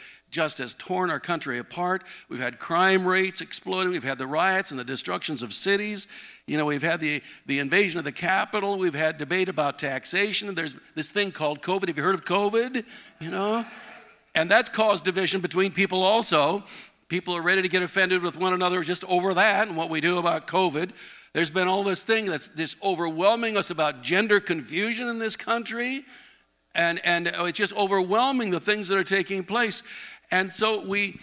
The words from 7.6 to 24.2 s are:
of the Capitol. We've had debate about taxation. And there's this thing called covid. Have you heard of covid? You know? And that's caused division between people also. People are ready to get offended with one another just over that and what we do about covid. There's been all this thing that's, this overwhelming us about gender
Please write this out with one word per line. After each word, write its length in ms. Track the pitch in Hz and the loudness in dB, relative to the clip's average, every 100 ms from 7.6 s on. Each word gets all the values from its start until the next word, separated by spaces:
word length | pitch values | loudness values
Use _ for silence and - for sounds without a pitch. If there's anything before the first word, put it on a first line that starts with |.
| 139 180 202 165 | 2 2 2 0
of 60 | |
the 80 | 147 | -6
Capitol. 680 | - 175 190 - 214 202 196 | -4 0 0 0 -2 -2 0
We've 160 | 185 | 0
had 240 | 143 156 151 | 0 -2 -2
debate 320 | 143 180 185 | -4 -2 0
about 280 | 156 147 - | 0 -2 -2
taxation. 680 | 143 131 - 180 208 190 208 | -4 -4 -2 0 0 0 -2
And 80 | 175 | -4
there's 180 | 160 131 - | -6 -8 -12
this 160 | 156 151 | -6 -4
thing 220 | 208 202 | -2 -2
called 280 | - 151 147 | -2 -2 -2
covid. 280 | - 190 185 | -2 -2 0
Have 100 | 151 | 0
you 40 | |
heard 120 | 160 | 0
of 100 | 190 | 0
covid? 600 | - 185 202 226 247 254 220 - - _ | 0 2 2 2 0 -4 -8 -14 -20 _
You 100 | 160 | -8
know? 360 | 190 202 226 226 - - - - _ _ | -2 0 -2 -4 -12 -18 -20 -20 _ _
And 160 | - 170 | -2 4
that's 200 | 220 247 | 4 4
caused 340 | - 220 190 | 2 2 4
division 380 | 151 180 175 190 | 0 0 0 0
between 280 | 170 160 196 | 0 0 0
people 320 | 180 196 185 | 2 0 2
also. 640 | 185 220 226 156 147 202 - - - _ _ | 4 4 4 4 4 2 -6 -16 -18 _ _
People 280 | 170 180 175 | -6 -2 -2
are 60 | |
ready 180 | 165 190 | 2 2
to 80 | 185 | 4
get 140 | 185 | 0
offended 400 | 175 190 185 185 | 0 2 2 2
with 160 | 170 156 | 0 0
one 160 | 185 | 0
another 280 | 180 180 180 | 2 2 2
just 220 | 156 180 | 0 -4
over 300 | 185 180 190 | 0 2 2
that 340 | 180 214 196 214 | 4 4 4 0
and 80 | 160 | -2
what 140 | 165 | -2
we 100 | 160 | 0
do 180 | 160 180 | 2 2
about 280 | 170 160 - | 2 0 0
covid. 460 | 180 185 147 185 - - - - | 2 2 0 -4 -8 -20 -20 -6
There's 160 | 160 165 | -2 0
been 180 | 175 180 | 2 2
all 140 | 190 | 2
this 220 | 196 180 | 0 -2
thing 200 | - 220 | 0 0
that's, 240 | 208 151 - | 0 -4 -4
this 260 | 147 160 - | -4 -4 -2
overwhelming 760 | 196 170 170 160 190 233 226 208 | -2 0 -2 2 4 4 2 0
us 100 | 180 | 0
about 340 | 160 151 135 | 0 0 0
gender 380 | 123 196 | 0 2